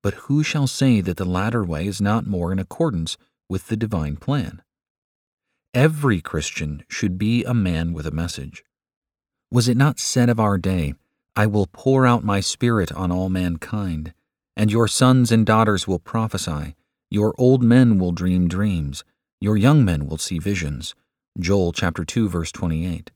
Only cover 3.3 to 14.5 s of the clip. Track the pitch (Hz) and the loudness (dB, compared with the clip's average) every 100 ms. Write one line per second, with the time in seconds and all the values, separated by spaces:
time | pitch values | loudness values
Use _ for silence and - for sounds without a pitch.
3.3 | _ _ 95 - 110 110 95 76 76 - | _ _ -8 -4 -4 -2 -2 -4 -6 -4
4.3 | 139 87 - _ _ _ _ _ _ _ | -4 -4 -12 _ _ _ _ _ _ _
5.3 | _ _ _ _ 123 156 151 143 95 - | _ _ _ _ 2 2 2 0 0 -2
6.3 | 80 - - 78 73 - - 104 90 104 | -6 -6 -8 -8 -8 -12 -4 -4 -2 -2
7.3 | 120 - 120 92 82 85 80 76 76 87 | -2 0 -2 0 0 -2 -4 -6 -6 -6
8.3 | - 69 - _ _ _ _ _ _ _ | -8 -14 -16 _ _ _ _ _ _ _
9.3 | _ _ 120 120 120 147 - - 127 120 | _ _ 0 2 2 2 0 -2 2 2
10.3 | 113 107 98 92 92 73 71 _ _ _ | 2 0 0 0 -2 -2 -6 _ _ _
11.3 | - 107 104 95 - 135 135 127 120 104 | 0 2 2 -2 -2 0 4 4 2 0
12.3 | 101 95 - 120 113 85 - 90 90 95 | -2 -2 -2 0 2 0 -4 -4 -2 -2
13.3 | 92 90 82 - 107 98 78 78 _ _ | -2 -2 -4 -6 -6 -4 -6 -8 _ _
14.3 | _ _ | _ _